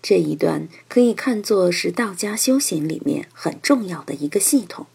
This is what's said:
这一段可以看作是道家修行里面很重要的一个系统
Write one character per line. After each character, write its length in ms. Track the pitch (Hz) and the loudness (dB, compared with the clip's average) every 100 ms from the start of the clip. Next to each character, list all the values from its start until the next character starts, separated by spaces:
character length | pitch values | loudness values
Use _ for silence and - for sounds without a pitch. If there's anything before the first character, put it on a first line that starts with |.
这 160 | - 190 | 4 2
一 180 | 156 151 | 2 0
段 320 | 165 151 160 - _ | 0 -2 -6 -16 _
可 140 | - | 4
以 140 | 240 | 4
看 280 | - - 220 | 2 -2 -2
作 300 | 196 202 180 | 0 2 2
是 180 | 175 180 | 2 -2
道 220 | 175 226 | -2 -4
家 240 | 180 208 214 | -4 -6 -2
修 240 | - 262 | 2 2
行 260 | - 165 151 | 2 -2 -2
里 140 | 156 - | -4 -2
面 200 | - - | -4 -6
很 260 | - - - | -8 -8 -6
重 240 | - 277 196 | 2 2 0
要 180 | 165 | -10
的 100 | - | -10
一 140 | 139 147 | -6 -2
个 100 | 202 | 0
系 220 | - 285 | 2 2
统 260 | 185 - - | 0 -14 -18